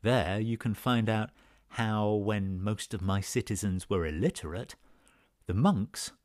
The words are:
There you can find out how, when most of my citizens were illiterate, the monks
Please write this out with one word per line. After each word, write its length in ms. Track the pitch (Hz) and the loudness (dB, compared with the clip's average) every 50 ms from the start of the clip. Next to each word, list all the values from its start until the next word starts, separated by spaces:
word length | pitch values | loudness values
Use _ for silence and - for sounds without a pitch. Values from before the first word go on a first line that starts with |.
There 400 | - 107 123 127 87 78 95 104 | 4 4 4 4 2 2 0 0
you 160 | 110 113 117 110 | 0 0 -2 -2
can 160 | - 113 104 | 0 -2 -2
find 360 | - - 127 123 117 110 107 | 0 0 2 2 2 4 2
out 200 | 110 107 107 107 - _ - - - _ _ _ | 2 0 0 -4 -8 _ -20 -20 -20 _ _ _
how, 420 | - - 117 110 107 107 107 104 | -4 -2 0 0 2 2 2 4
when 500 | 107 107 101 101 107 104 98 95 95 90 | 2 2 2 2 0 0 0 -2 -2 -2
most 320 | 92 104 107 101 - - - | -2 -2 -2 -2 -4 -8 -8
of 80 | 104 | -4
my 200 | 87 95 95 98 | 0 0 0 0
citizens 680 | 95 - - 127 - - 110 95 - 101 92 92 - - | 0 0 -2 -2 -2 -2 -4 -2 0 0 -2 -2 -2 -2
were 160 | 101 92 85 | 0 0 0
illiterate, 720 | 80 78 78 101 165 - - - 78 80 92 - - - _ _ - - _ _ _ _ _ _ _ _ _ _ - | 0 -2 0 0 0 -2 -2 -10 -8 -8 -8 -10 -10 -14 _ _ -20 -20 _ _ _ _ _ _ _ _ _ _ -2
the 60 | 90 | 0
monks 580 | 98 131 196 196 113 95 - _ - - - - _ _ | 4 4 4 4 2 0 -4 _ -10 -10 -10 -12 _ _